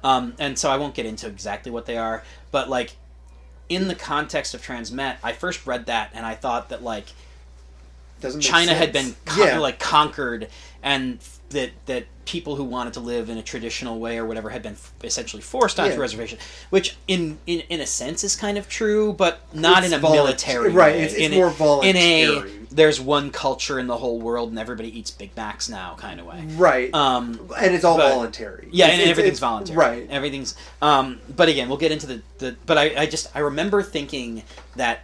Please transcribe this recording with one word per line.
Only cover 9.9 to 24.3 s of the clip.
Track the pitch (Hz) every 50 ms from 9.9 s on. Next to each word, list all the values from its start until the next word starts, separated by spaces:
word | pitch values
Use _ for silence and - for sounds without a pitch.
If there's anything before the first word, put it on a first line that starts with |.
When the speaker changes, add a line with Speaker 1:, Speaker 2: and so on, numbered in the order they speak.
| 165 151 151 151 - - 139 120 117 113 107 - - - - - - -
Speaker 1:
and | - 135 139 135 131 127 123 - - - - - - -
that, | 139 143 127 123 - - -
that | - 131 123 120 - - - -
people | - - 170 170 151 143
who | 139 139
wanted | 123 120 123 120 120 113
to | 131
live | 117 120 120 120 110 110
in | 113
a | 113
traditional | 110 - - 123 110 117 - - 131 123 117 113
way | 113 117 113
or | 117 113
whatever | 110 113 113 107 107
had | 110 123
been | 110 113
f-, | 104 - - - - - -
essentially | 117 - 135 117 - - 208
forced | - - - 262 240 196 - -
onto | - 196
Speaker 2:
Yeah. | - -
Speaker 1:
a |
reservation, | 135 117 107 110 117 110 - - - - - - - -
which | - 190 180 - - - - -
in, | 185 180 170 156 151 156 -
in, | - 170 165 - -
in | 170 160
a | 135
sense | - - - 123 135 165 170 -
is | 196 -
kind | - - 202 202
of | 202 196 -
true, | - - 226 214 208 214 214 214
but | 196 - 190 170 165 - - -
not | - 156 160 165 180 185 185
Speaker 2:
It's | 180
Speaker 1:
in | 165 143
a |
Speaker 2:
volun- | 147 156
Speaker 1:
military | 156 147 143 139 120 - - 156 131 120 226 196
Speaker 2:
right, | 165 185 165 151 151
Speaker 1:
way. | 165
Speaker 2:
it's, | 156 156 -
it's | -
Speaker 1:
In | 160 151
a, | 147
Speaker 2:
more | 190 180 170 160 - 160 151 147 139 160
Speaker 1:
in | 190 190
a, | 180 175 170 165 160 160
Speaker 2:
voluntary. | 151 147 143 147 - - - - -
Speaker 1:
"There's | 135 151 156 156 151 139
one | 131 135 147 143 143 139
culture | 127 - - 139 135 - - - 147 131
in | 127 123
the | 120 117
whole | 127 123 117 117
world | 113 117